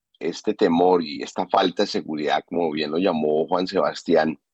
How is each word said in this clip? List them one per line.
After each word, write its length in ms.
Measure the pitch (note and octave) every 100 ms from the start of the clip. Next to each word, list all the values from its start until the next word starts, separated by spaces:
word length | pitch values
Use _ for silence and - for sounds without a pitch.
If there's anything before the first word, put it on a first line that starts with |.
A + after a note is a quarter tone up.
| _ -
este 380 | D#2+ - - G2+
temor 480 | F#2+ E2+ F2+ F2+
y 180 | D#2 C#2+
esta 260 | - - F#2
falta 360 | F#2+ F#2 -
de 40 | G2+
seguridad, 560 | G2+ D#2 D2+ D2 C#2+
como 280 | - E2+ E2
bien 180 | D2+ D2+
lo 80 | D#2+
llamó 480 | F#2+ D#2 D2+ D#2 D#2
Juan 220 | F2+ F#2
Sebastián, 720 | F#2+ D2+ - - D#2+ D#2+ D2 _